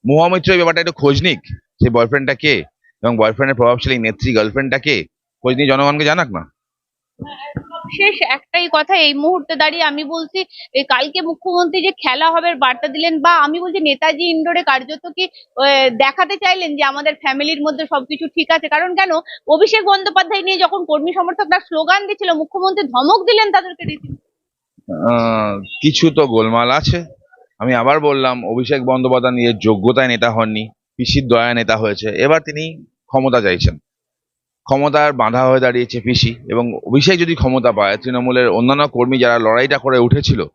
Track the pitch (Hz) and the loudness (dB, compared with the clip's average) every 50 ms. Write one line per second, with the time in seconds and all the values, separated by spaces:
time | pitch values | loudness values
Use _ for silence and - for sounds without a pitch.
0 | _ 113 139 151 165 175 185 185 151 185 190 175 170 165 165 170 170 170 165 - | _ 2 4 4 4 4 2 0 2 2 2 4 4 2 2 0 -2 -4 -4 0
1 | 143 143 139 139 156 180 143 - _ - - - _ _ _ _ 143 127 113 120 | 2 2 2 2 0 0 -2 -2 _ -14 -16 -16 _ _ _ _ 0 2 4 2
2 | 117 107 135 143 135 127 139 - - 151 131 95 73 _ _ _ _ _ _ _ | 2 2 0 -2 0 -2 -4 0 0 0 0 0 -2 _ _ _ _ _ _ _
3 | - 117 120 110 107 110 110 - 139 135 135 117 123 120 123 120 - 131 131 123 | -2 -2 0 2 2 0 2 0 -2 -2 0 2 2 2 2 2 0 -2 -2 0
4 | 113 110 107 - - 131 120 110 107 107 101 135 135 135 120 139 - 139 139 101 | -2 -4 -4 -2 -4 0 0 0 0 0 -2 -4 -4 -2 -4 -4 -2 -2 -2 -2
5 | 78 _ _ _ _ _ _ _ - 127 127 123 147 135 135 135 139 143 147 147 | -4 _ _ _ _ _ _ _ -2 -2 0 0 2 2 2 2 2 0 0 0
6 | 151 147 151 180 170 127 98 82 80 - _ _ _ _ _ _ _ _ _ _ | 0 0 0 0 -2 -4 -6 -10 -12 -12 _ _ _ _ _ _ _ _ _ _
7 | _ _ _ _ - - - - 285 294 294 - - - 330 330 330 - - - | _ _ _ _ -16 -16 -16 -16 -16 -14 -14 -14 -14 -14 -16 -16 -14 -14 -4 0
8 | 392 415 - - 339 - 262 277 _ _ - 349 349 339 330 302 302 302 381 359 | 0 0 0 -2 -4 -4 -4 -6 _ _ -4 -4 -2 0 -2 -2 0 0 0 2
9 | 311 294 285 277 294 320 370 359 277 _ 330 269 302 311 311 339 320 302 285 294 | 2 2 0 0 0 0 0 0 -2 _ -2 0 0 -2 0 -2 -2 -2 -2 -4
10 | 311 277 330 330 320 294 _ 381 370 _ - - - - _ 262 277 - 262 247 | -8 -8 -8 -8 -8 -8 _ -8 -8 _ -12 -20 -20 -6 _ -4 -2 0 0 -2
11 | 269 302 294 370 330 330 330 _ - 370 349 349 359 330 294 370 330 370 302 - | -2 -4 -4 -6 -6 -6 -8 _ -6 -2 0 0 0 0 -2 -2 -2 -2 -4 -2
12 | - 285 254 277 311 330 330 339 330 349 339 254 269 254 254 247 - 302 254 302 | -4 -4 -2 0 0 0 0 0 0 -2 -2 0 0 0 0 -2 -6 -8 -6 -2
13 | 320 339 320 311 269 339 349 330 294 294 311 339 349 359 320 392 311 302 277 269 | -2 -2 -2 2 2 4 4 4 2 0 0 -4 -6 -4 -4 -2 0 0 0 2
14 | 311 320 311 285 349 349 330 320 311 339 339 349 349 302 269 262 262 254 302 302 | 0 -2 0 0 0 0 0 0 0 0 -2 -2 0 0 -2 -2 -2 -8 -14 -14
15 | _ 349 294 - 370 359 _ - - _ _ - 269 277 277 269 269 262 240 220 | _ -14 -8 -6 -6 -8 _ -18 -20 _ _ 0 2 2 4 4 4 2 2 2
16 | 277 269 277 - 370 302 403 - 415 370 370 381 359 320 294 285 294 277 269 285 | 0 0 0 -2 -2 -2 -2 -2 0 0 0 0 -2 -6 -2 -2 -2 -2 -2 -2
17 | 294 302 302 302 - 285 262 277 294 294 320 285 294 302 285 262 311 302 330 285 | -4 -4 -4 -2 -4 -4 -4 -2 -2 -4 -4 -2 -4 -4 -4 -4 -6 -4 -4 -4
18 | 254 - 302 - 330 285 _ 330 311 - 330 320 311 302 294 302 339 370 359 349 | -4 -6 -10 -8 -8 -8 _ -4 0 0 0 -2 0 -2 -2 -2 -2 -2 0 -2
19 | 392 370 320 320 330 - - - _ - 302 311 392 - - 440 392 392 392 392 | 0 0 0 -4 -4 -6 -20 -16 _ 0 4 4 4 2 2 0 2 2 0 0
20 | 392 403 - 381 370 339 415 392 349 370 381 349 370 320 370 392 349 302 302 302 | 0 0 0 0 0 0 -2 -4 -2 -2 0 0 0 0 0 -4 -4 -2 -2 -2
21 | 285 339 349 381 359 339 359 - 415 302 359 370 381 _ 339 311 320 320 370 403 | -2 -2 -2 -2 -4 -4 -2 -4 -2 0 0 -2 -2 _ -4 -4 0 0 0 0
22 | 403 392 415 - 392 370 330 302 311 294 _ 392 370 381 381 302 302 269 233 247 | 0 -6 -8 -4 -2 -2 -2 -2 -4 -6 _ -2 -2 -2 -2 -2 -4 -2 -2 0
23 | 262 302 415 453 - 453 466 427 440 403 - 370 359 370 349 _ 339 320 302 - | 2 4 2 2 4 2 2 2 2 2 0 0 -2 -2 -14 _ -10 -10 -10 -10
24 | - - 127 - _ _ _ _ _ _ _ _ _ _ _ _ _ - - - | -12 -16 -16 -16 _ _ _ _ _ _ _ _ _ _ _ _ _ -12 -8 -2
25 | - 117 120 117 117 113 113 110 107 104 101 101 98 - - - - 151 151 - | 0 0 2 2 0 0 0 0 0 -2 -4 -6 -10 -14 -14 -2 0 0 2 4
26 | - 165 143 160 151 127 113 113 110 110 113 117 120 123 131 151 - - - 175 | 2 2 4 2 2 2 2 2 2 2 2 2 2 2 0 0 0 0 -2 -2
27 | 170 165 - _ _ _ _ _ _ _ _ _ 110 123 127 120 117 131 143 156 | -4 -10 -18 _ _ _ _ _ _ _ _ _ -2 0 0 2 2 2 2 2
28 | 147 147 139 139 131 127 127 123 113 92 113 123 127 113 147 135 123 127 131 127 | 2 0 0 2 0 -2 -2 -2 -6 -6 -4 -4 -2 -2 -2 -2 0 0 0 0
29 | 127 127 127 127 120 127 123 123 120 120 117 98 92 107 110 98 92 120 127 127 | 2 2 2 2 2 0 0 2 2 2 0 2 2 0 0 4 2 2 2 2
30 | 131 127 120 110 113 120 110 110 113 110 107 107 110 107 _ _ _ _ _ - | 2 0 0 0 0 0 0 0 -2 -2 -2 -6 -8 -10 _ _ _ _ _ -6
31 | 123 117 - 143 139 123 120 117 117 120 120 120 113 98 110 110 110 104 101 - | -4 0 0 0 2 2 2 2 2 2 0 -2 0 0 -2 0 0 -2 -4 -4
32 | 107 110 101 - 107 143 156 160 151 - 147 151 156 160 160 151 - _ _ _ | -6 -6 -2 0 2 2 2 2 0 -4 -10 -10 -10 -10 -12 -14 -20 _ _ _
33 | _ _ - 135 131 131 123 123 104 95 90 90 - 110 80 76 _ _ _ _ | _ _ -2 0 0 2 2 2 2 0 0 2 0 -2 -2 -4 _ _ _ _
34 | _ _ _ _ _ _ _ _ _ _ _ _ _ - 139 135 143 147 139 151 | _ _ _ _ _ _ _ _ _ _ _ _ _ 0 0 2 2 2 2 2
35 | 151 147 143 123 117 110 117 127 131 131 131 131 127 127 120 123 120 120 - 123 | 2 2 2 2 0 0 2 2 4 4 4 4 4 2 2 0 -2 -2 -6 -6
36 | 95 120 127 - - 117 117 117 - - - 117 120 120 107 - - - 117 139 | -2 -2 0 2 0 0 -2 -6 -8 -4 -2 -2 -2 -2 -6 -8 -6 0 2 2
37 | 143 185 190 175 170 165 165 123 120 131 127 131 117 123 110 104 101 98 101 110 | 4 4 2 2 0 -2 -2 -2 0 0 0 2 2 2 2 2 0 0 0 -2
38 | - 131 123 123 123 127 127 127 123 117 90 110 117 127 139 143 147 143 - 120 | -4 -4 -4 -2 -2 0 2 2 2 2 2 2 2 2 2 2 0 -2 0 -2
39 | 123 123 131 131 123 120 117 117 113 110 113 120 131 139 143 135 123 135 131 127 | 0 0 2 2 4 4 4 2 2 2 2 2 2 2 0 -2 0 2 2 4
40 | 120 120 - 147 143 - 135 110 82 71 _ | 4 4 2 2 2 0 -2 -2 -2 -8 _